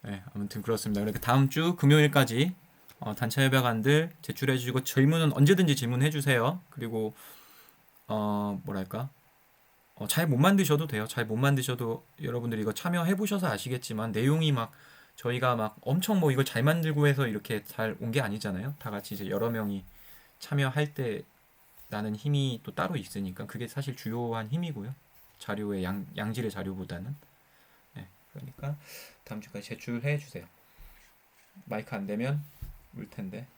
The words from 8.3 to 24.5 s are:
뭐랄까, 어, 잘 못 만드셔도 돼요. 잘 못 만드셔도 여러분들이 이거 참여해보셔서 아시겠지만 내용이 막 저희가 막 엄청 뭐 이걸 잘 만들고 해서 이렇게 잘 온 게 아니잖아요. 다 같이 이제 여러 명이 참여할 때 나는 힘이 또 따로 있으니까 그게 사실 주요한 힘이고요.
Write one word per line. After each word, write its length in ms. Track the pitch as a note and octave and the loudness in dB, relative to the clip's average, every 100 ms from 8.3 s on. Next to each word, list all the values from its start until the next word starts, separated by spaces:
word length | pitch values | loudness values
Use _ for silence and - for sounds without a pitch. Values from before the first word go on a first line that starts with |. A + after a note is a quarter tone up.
| G#2 G#2 G2 - | 0 -2 -4 -4
뭐랄까, 440 | G2+ F#2+ A2 C3+ _ _ _ _ _ _ _ _ - | -6 -4 -6 -6 _ _ _ _ _ _ _ _ -12
어, 120 | G#2 | -2
잘 200 | D3+ E3+ | 0 2
못 100 | B2+ | 4
만드셔도 500 | E3+ G3 E3 D3 D#3 | 6 6 4 2 2
돼요. 200 | G#2+ A2 | -2 -4
잘 180 | - A2 | -4 -2
못 120 | A2 | 2
만드셔도 680 | C#3 C#3 B2 B2 A#2 A2+ _ - | 2 2 0 -4 -4 -6 _ -10
여러분들이 400 | C#3+ A#2+ A#2 A2+ | -6 -4 -4 -2
이거 120 | G#2+ | -2
참여해보셔서 760 | G#2 F3 F3 E3+ G3 G#3 G3+ F3+ | -2 -2 0 0 0 0 0 0
아시겠지만 640 | G#2 B2 B2 - A2 A2+ | -2 -4 -6 -4 -4 -2
내용이 400 | G#2+ B2+ D#3 D#3 | 2 2 4 4
막 200 | C3 A2+ - - - - - | 2 -2 -10 -20 -20 -20 -6
저희가 400 | A#2+ B2 B2+ A#2+ | -4 0 2 2
막 220 | G#2+ - | -2 -4
엄청 380 | - D#3 F#3 G3+ | 0 0 2 4
뭐 120 | D#3 | 4
이걸 140 | C3 C3+ | 4 2
잘 180 | - | 2
만들고 440 | C3+ E3+ D#3+ D3 D3 | 2 2 2 4 4
해서 200 | C3+ B2+ | 4 0
이렇게 360 | G#2+ - A2 - | -2 -4 -6 -6
잘 300 | - A2 - | -4 -4 -4
온 100 | A#2 | -2
게 100 | A#2+ | -2
아니잖아요. 540 | A#2 G#2 G#2+ F#2 B2 D3 | -2 -4 -4 -4 -6 -8
다 120 | A2+ | -8
같이 240 | G#2 - G2+ | -8 -8 -8
이제 140 | G2 | -4
여러 200 | G2 A#2 | -2 0
명이 360 | A2+ G#2 G2 - - - - - _ | 0 -2 -6 -10 -20 -20 -20 -20 _
참여할 540 | - C#3+ C3+ D3 D3 | -4 0 0 0 -4
때 300 | D3 B2 G#2 - _ _ _ _ - - | -4 -4 -6 -10 _ _ _ _ -20 -10
나는 260 | G#2+ G#2+ G#2 | -6 -4 -4
힘이 460 | C#3+ C#3+ C3+ A#2 | 0 0 0 -4
또 100 | - - | -8 -4
따로 200 | F3+ D#3 | -4 -4
있으니까 480 | F#2+ G2+ F#2+ F#2 G#2 | -6 -8 -8 -8 -10
그게 200 | G#2+ A#2 | -8 -8
사실 280 | - C#3 B2+ | -6 -8 -8
주요한 540 | A2 A#2 A#2+ A2+ | -6 -4 -4 -4
힘이고요. 440 | A2 | -4